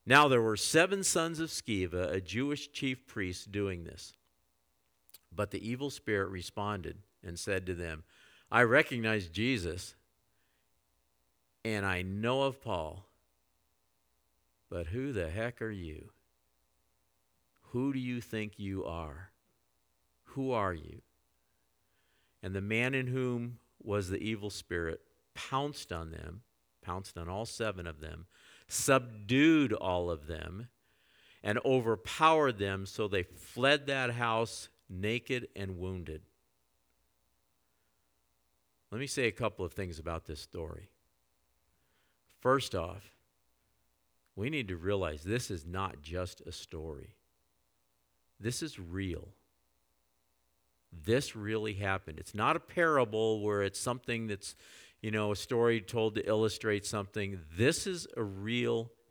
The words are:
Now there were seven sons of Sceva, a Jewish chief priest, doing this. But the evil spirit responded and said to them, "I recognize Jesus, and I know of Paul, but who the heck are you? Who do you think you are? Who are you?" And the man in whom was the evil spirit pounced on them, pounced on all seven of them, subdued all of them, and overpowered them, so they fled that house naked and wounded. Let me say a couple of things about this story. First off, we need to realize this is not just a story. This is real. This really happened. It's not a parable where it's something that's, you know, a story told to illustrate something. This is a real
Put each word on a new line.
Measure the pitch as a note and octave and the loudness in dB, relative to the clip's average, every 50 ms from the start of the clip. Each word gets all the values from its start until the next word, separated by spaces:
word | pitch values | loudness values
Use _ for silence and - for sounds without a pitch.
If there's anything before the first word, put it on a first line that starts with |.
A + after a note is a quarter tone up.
| _ | _
Now | G2+ B2+ D3 D3+ C#3+ | 8 10 10 10 10
there | C3 A#2+ | 8 6
were | A2+ A2 G#2+ G2+ | 6 4 2 2
seven | - - - D#3+ F3 F#3 G3 G3 F#3+ | 0 4 6 6 6 6 4 0 2
sons | - - F3+ E3 E3 E3 D#3 | 2 2 2 2 0 -2 -4
of | E3 D#3 | -6 -4
Sceva, | - - - - G#2+ F#2+ F#2 E2+ E2+ F2+ F#2 D2 | -6 -8 -4 -2 0 0 0 0 0 -2 0 0
a | F2 G2 | 0 -2
Jewish | F#2 E2+ F#2 A#2 C3+ C#3+ D3 C#3 - - | -4 -2 -4 -2 -2 -2 -2 -4 -6 -10
chief | - - C#3 C3+ B2+ B2+ - | -8 -4 -2 -2 -4 -4 -8
priest, | - - A2+ G2 F2+ F2 - - G#2 | -10 -6 -4 -4 -4 -4 -6 -10 -6
doing | G2 G#2 G2+ G2 F#2 F2 E2 | -2 -2 0 0 -2 -4 -8
this. | E2 - - - - - _ _ _ _ _ _ _ _ _ _ _ _ _ _ _ _ _ _ _ - - _ _ | -10 -12 -14 -16 -18 -20 _ _ _ _ _ _ _ _ _ _ _ _ _ _ _ _ _ _ _ -20 -20 _ _
But | - D#2+ G#2 G2+ | -4 -4 -4 -2
the | - F2+ - | -4 -6 -4
evil | A2+ B2 B2+ C#3+ C#3+ | -4 -4 -4 -4 -6
spirit | C3 - - - G#2+ G2 G2 F#2 | -6 -6 -2 0 0 0 0 -2
responded | G2 F#2 F2 - - G#2 G2+ G#2 G#2 G2 D#2+ D#2+ - - - _ _ _ | -4 -8 -8 -8 -6 -4 -2 -2 -2 -4 -6 -8 -10 -12 -16 _ _ _
and | - F#2 E2+ E2+ | -12 -10 -10 -6
said | - A2 G2 F#2+ F#2 | -2 0 0 0 0
to | F#2 F2+ | -2 -4
them, | F2 F2 E2 D#2 D#2 - _ _ - - - - - _ _ | -4 -4 -6 -6 -8 -12 _ _ -20 -20 -20 -20 -20 _ _
"I | - A#2 | 6 6
recognize | B2 A2+ A#2+ D3 E3 - C3+ A#2+ A2 A2 A2 G#2+ F#2 E2 | 8 8 8 6 6 4 0 0 0 2 2 0 -2 -2
Jesus, | D#2+ G2 A2 C3 C3+ G#2+ E2+ E2+ D#2+ F#2+ - - - _ _ _ _ _ _ _ _ _ _ _ _ _ _ _ _ _ _ _ _ _ _ _ _ _ _ _ _ _ _ _ _ _ - | -2 0 0 2 2 0 0 -2 -4 -6 -8 -12 -14 _ _ _ _ _ _ _ _ _ _ _ _ _ _ _ _ _ _ _ _ _ _ _ _ _ _ _ _ _ _ _ _ _ -4
and | A2+ A2 G#2 G2 | -2 -2 0 2
I | G2 F#2 F2+ | 2 0 0
know | F2+ F#2 G2 G#2 A2 A#2+ B2+ C3+ | 0 -2 -2 -2 0 2 2 2
of | C#3 C#3 B2+ - | 2 0 -2 -4
Paul, | - A#2 G2 F2 D#2+ D#2 E2 F#2+ - _ _ _ _ _ _ _ _ _ _ _ _ _ _ _ _ _ _ _ _ _ _ _ _ _ _ _ _ _ _ _ _ _ | -4 -2 -2 -2 -2 -4 -8 -12 -16 _ _ _ _ _ _ _ _ _ _ _ _ _ _ _ _ _ _ _ _ _ _ _ _ _ _ _ _ _ _ _ _ _
but | - F2 E2 D#2+ | -6 -6 -4 -4
who | F#2 B2+ C3 C#3+ | -4 -4 -4 -2
the | B2+ G2+ E2+ D#2+ | -2 -2 -2 -2
heck | D#2+ G#2+ A2+ A#2+ B2 - | -2 -4 -4 -4 -4 -6
are | A#2 A2 | -6 -6
you? | G#2+ F#2+ E2+ D#2+ D2+ D#2+ - - - _ _ _ _ _ _ _ _ _ _ _ _ _ _ _ _ _ _ _ _ _ _ _ _ _ _ _ _ _ _ - | -6 -6 -8 -8 -10 -12 -14 -18 -20 _ _ _ _ _ _ _ _ _ _ _ _ _ _ _ _ _ _ _ _ _ _ _ _ _ _ _ _ _ _ -6
Who | - A#2+ C3 C#3 | -4 -2 0 0
do | C3+ C3 | -2 -2
you | B2+ B2 B2 A#2+ | -2 -2 -4 -4
think | A2+ - - G#2+ G#2+ G#2 - - | -6 -6 -4 -4 -4 -4 -6 -6
you | G2+ G2 G2 F#2+ - | -6 -4 -4 -4 -4
are? | - E2 E2+ D#2+ D2+ D2 D#2+ F#2 - _ _ _ _ _ _ _ _ _ _ _ _ _ _ _ _ _ _ _ - - | -4 -4 -4 -6 -6 -8 -12 -14 -16 _ _ _ _ _ _ _ _ _ _ _ _ _ _ _ _ _ _ _ -12 -8
Who | C#3 C3+ C3 | -4 -2 0
are | B2+ A2 G2+ F#2+ F2 | 0 2 2 0 -2
you?" | D#2 D2+ D2+ - - - _ _ _ _ _ _ _ _ _ _ _ _ _ _ _ _ _ _ _ _ _ _ _ _ _ _ _ | -4 -8 -12 -16 -18 -20 _ _ _ _ _ _ _ _ _ _ _ _ _ _ _ _ _ _ _ _ _ _ _ _ _ _ _
And | - F#2 F#2+ | -8 -6 -4
the | G2 | -4
man | G2 G#2 A2 A2+ B2 B2+ C3+ | -2 0 0 2 2 2 0
in | C3 C3 B2 | 0 -2 -2
whom | B2+ C3 B2+ B2 B2 A#2+ A#2+ A#2+ A#2+ - _ _ _ _ | -2 -2 0 0 -2 -2 -4 -6 -8 -12 _ _ _ _
was | - A2 G2+ G#2 F#2+ F2+ | -4 -2 0 0 0 0
the | F#2+ - | -2 -2
evil | F#2 A2 A2+ G2+ G#2 G#2 | -2 -2 -4 -4 -4 -6
spirit | - - - - F2+ E2+ E2 D#2+ E2 - - _ _ _ _ _ _ | -8 -8 -8 -4 -2 -2 -2 -2 -4 -6 -10 _ _ _ _ _ _
pounced | - - - C3+ C3+ C#3+ D3 C#3+ - - - | -12 -8 -2 -2 0 0 -2 -4 -8 -10 -8
on | F2 E2 E2 D#2+ | -6 -6 -6 -8
them, | D#2+ D#2+ D#2 E2 F2 G#2+ - _ _ _ _ _ _ _ | -10 -10 -10 -12 -12 -14 -16 _ _ _ _ _ _ _
pounced | - F#2 F2 F#2+ F#2+ - - F2 | -10 -8 -6 -6 -8 -10 -10 -10
on | E2+ E2+ | -8 -6
all | F2+ G2+ A#2 | -6 -6 -6
seven | A2+ - - A2+ G#2+ G2 F2+ E2+ | -6 -6 -4 -4 -4 -4 -4 -8
of | E2 D#2 D2 | -10 -10 -10
them, | D#2 D#2 D#2 D#2+ E2+ - _ - - - - - - - | -12 -12 -12 -12 -14 -18 _ -20 -20 -20 -20 -20 -14 -6
subdued | - - - - C3+ C3 B2 A#2+ A2+ G#2+ G2+ G2+ B2 C3+ D3 E3 E3 D#3 C#3+ A#2 | -4 0 4 4 4 4 4 0 -10 -12 -2 2 4 6 8 8 8 8 6 4
all | G#2+ - - F#2 F2+ F2+ F2 F2 | 2 0 0 2 2 2 2 0
of | E2+ D2+ D2 D#2+ | -2 -4 -4 -6
them, | E2 D#2 D#2 D#2+ F2+ G2+ A#2+ A#2+ _ _ _ _ _ _ _ _ _ _ _ - - _ | -6 -6 -6 -8 -8 -10 -12 -14 _ _ _ _ _ _ _ _ _ _ _ -20 -20 _
and | - G#2+ G#2+ A2 - | -4 -2 -2 2 4
overpowered | C#3 C3 C3 A2+ A2+ A2 G#2+ - - - - D#3 D#3+ D#3+ D#3 D3 C3+ A#2 G2 | 4 4 6 6 4 0 0 -2 -6 2 6 8 8 10 8 6 4 4 2
them, | G2 G2 G2 G2 G2 | 0 0 0 -2 -4
so | F#2 - - A2 G2+ | -6 -4 -2 -2 2
they | G2 F#2+ F2 | 2 0 0
fled | - - - - - - A#2+ B2 C3+ D3 D3 C#3 | -2 -8 -18 -20 -12 -2 2 4 6 6 4 4
that | C#3 C#3 C3+ B2+ A#2+ | 0 0 0 0 0
house | A#2+ A#2+ A#2+ A#2 A2+ A2+ A#2 A2+ - - - - _ _ _ - | 0 0 0 2 2 2 2 0 -2 -10 -12 -14 _ _ _ -12
naked | F#2+ F2+ F#2+ G#2+ A#2 B2 - - C3 B2 A#2 - - | -8 -2 -2 0 0 -2 -2 -2 -4 -4 -4 -8 -8
and | - G2+ F#2+ F#2 F2 | -8 -8 -6 -6 -6
wounded. | F#2 F#2 F#2+ F2+ E2+ D#2 D#2 D#2 - _ _ _ _ _ _ _ _ _ _ _ _ _ _ _ _ _ _ _ _ _ _ _ _ _ _ _ _ _ _ _ _ _ _ _ _ _ _ _ _ _ _ _ _ _ _ _ _ _ _ _ _ _ | -6 -6 -4 -6 -6 -8 -10 -10 -12 _ _ _ _ _ _ _ _ _ _ _ _ _ _ _ _ _ _ _ _ _ _ _ _ _ _ _ _ _ _ _ _ _ _ _ _ _ _ _ _ _ _ _ _ _ _ _ _ _ _ _ _ _
Let | G2 A#2 | -6 -6
me | C#3 C3+ | -6 -4
say | - C#3+ B2+ | 0 2 2
a | A2+ | 2
couple | G2+ - A#2+ G#2+ - - F#2 | 2 2 -2 -2 0 -2 -6
of | E2+ | -6
things | - - G2 F2+ E2 D#2 | -4 -4 -6 -4 -6 -6
about | D#2 E2+ E2 D#2+ - | -6 -4 -4 -4 -6
this | - D#2 - | -8 -10 -10
story. | - - - F2+ D#2+ D#2+ E2 D#2+ F#2+ - _ _ _ _ _ _ _ _ _ _ _ _ _ _ _ _ _ _ _ _ _ _ _ _ _ _ _ _ _ _ | -10 -12 -8 -8 -8 -8 -8 -12 -14 -18 _ _ _ _ _ _ _ _ _ _ _ _ _ _ _ _ _ _ _ _ _ _ _ _ _ _ _ _ _ _
First | - B2+ C3 C#3 B2+ - - | 2 4 4 4 2 -2 -2
off, | F#2 E2 F2 F2+ G2 - - _ _ _ _ _ _ _ _ _ _ _ _ _ _ _ _ _ _ _ _ _ _ _ _ _ | -4 -4 -4 -6 -12 -14 -18 _ _ _ _ _ _ _ _ _ _ _ _ _ _ _ _ _ _ _ _ _ _ _ _ _
we | G2 G#2 C3+ | -4 -4 -2
need | D#3+ D3 A#2+ F#2 | -2 -2 -2 -2
to | F#2 | -4
realize | E2 E2 G2 G2+ G2 F#2 D#2+ D#2 D2 | -2 0 0 2 2 0 -2 -2 -4
this | D#2 F#2 A2 B2+ B2+ - | -2 -2 -2 -2 -2 -4
is | G2+ E2 D2+ | -6 -6 -6
not | E2+ F2 F#2+ G2 F#2 - C#2+ | -6 -4 -4 -4 -4 -6 -10
just | D2+ D#2+ E2+ F2+ F#2 F2+ - - | -12 -8 -4 -4 -4 -6 -8 -12
a | - - | -14 -14
story. | - - - - - D#2+ D#2 D#2+ D2 C2+ - A2 - _ _ _ _ _ _ _ _ _ _ _ _ _ _ _ _ _ _ _ _ _ _ _ _ _ | -12 -12 -12 -12 -10 -8 -8 -8 -10 -10 -14 -18 -20 _ _ _ _ _ _ _ _ _ _ _ _ _ _ _ _ _ _ _ _ _ _ _ _ _
This | G2 A#2 B2+ - | -4 -4 -2 -2
is | E3 D3+ - - | -6 -8 -8 -10
real. | F#2 E2+ F2 F#2+ G2 F2+ E2 D#2 - - - _ _ _ _ _ _ _ _ _ _ _ _ _ _ _ _ _ _ _ _ _ _ _ _ _ _ _ _ _ _ _ | -10 -6 -4 -2 -2 -2 -4 -6 -8 -14 -18 _ _ _ _ _ _ _ _ _ _ _ _ _ _ _ _ _ _ _ _ _ _ _ _ _ _ _ _ _ _ _
This | - E2 D#2 G#2+ A2+ C3+ C#3+ - - | -18 -8 2 2 2 4 2 0 -6
really | A2 G#2 G#2 A2 A2 G#2+ A2 G2+ | -6 -4 -2 -2 0 0 -2 -2
happened. | G2 G2+ F#2+ F#2+ F#2 - - D#2 D#2+ | 0 0 0 0 0 -2 -8 -12 -12
It's | E2 - - | -12 -8 -2
not | G2+ A2 C3+ D#3+ | 0 2 2 2
a | E3 | 2
parable | - - - F3+ E3+ D#3+ D3+ C#3 B2 G#2+ G#2+ A2 A2 A2 A2 G#2+ | -2 -4 0 2 4 6 6 6 4 4 2 2 4 4 2 2
where | G#2 G#2 G#2 G2+ | 2 2 2 2
it's | G2 G2 - - | 2 0 0 -2
something | - B2+ A#2+ B2+ - - A#2 A2+ A2+ | -2 -2 -4 -4 -2 -4 -2 -2 -2
that's, | A2 G2+ G2 - - - - - - - - - - _ _ | -4 -4 -6 -6 -12 -14 -14 -20 -20 -20 -20 -20 -20 _ _
you | - A2 | -4 0
know, | G#2+ G#2+ G#2+ G#2 | 0 2 2 2
a | G2+ | 0
story | - - - B2+ A#2 A#2 A#2 A#2 A2+ | 0 -2 0 2 4 6 6 4 2
told | F#2+ - - A#2 A2 A2 G#2+ | 0 -2 0 2 2 2 2
to | A2+ - - | 0 2 2
illustrate | A2 G#2+ A2 G#2+ - - - A2 G#2 G2+ - | 4 4 4 2 0 0 0 0 0 0 0
something. | - - G#2+ G2+ G2 - A2 G2+ G2 G2 F2+ D#2+ D2+ E2 | -2 -4 -4 -4 -4 -4 -4 -4 -4 -4 -8 -10 -10 0
This | F2 A#2 C#3+ E3+ - - | 2 4 4 4 2 -2
is | G3+ F3+ E3+ - - - | -4 -4 -4 -6 -8 -4
a | - A2 | -4 -4
real | G2+ G2 G2 G2+ A2 A#2+ A#2+ A#2+ A#2 A#2 A2+ A2+ A#2 - _ _ _ | -4 -4 -6 -4 -2 0 0 2 2 2 0 -2 -4 -10 _ _ _